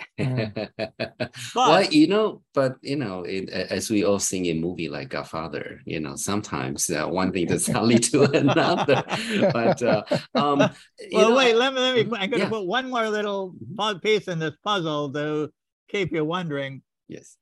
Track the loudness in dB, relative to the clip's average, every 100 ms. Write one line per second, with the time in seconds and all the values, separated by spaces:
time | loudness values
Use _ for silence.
0 | -14 -6 -2 -2 -4 -6 -10 -8 -8 -6
1 | -8 -6 -10 -10 -6 2 4 4 6 4
2 | 6 4 0 -4 _ 0 0 -2 -6 -4
3 | -4 -6 -6 -6 -6 -6 -4 -4 0 2
4 | 2 2 0 -2 -2 -2 -2 -4 -6 -8
5 | -8 -8 -8 -8 -8 -8 -10 -12 -8 -6
6 | -6 -6 -4 -4 -4 -6 -4 -4 -4 -2
7 | -2 0 0 0 0 0 0 2 4 4
8 | 4 4 4 4 4 4 2 2 2 2
9 | 0 -4 -2 2 2 2 2 2 2 0
10 | 0 -4 -2 0 2 4 2 0 -20 -18
11 | -2 4 6 6 6 4 2 2 0 2
12 | 0 -2 -2 0 0 -2 -2 -2 -2 -2
13 | -2 -2 -2 -4 -6 -12 -12 -4 -4 -2
14 | 0 0 0 -4 -4 -6 -4 -2 -2 -2
15 | -4 -4 -4 -2 -4 _ _ _ _ -4
16 | -2 -2 -2 -4 -4 -6 -6 -10 _ _
17 | -20 -20 -20 _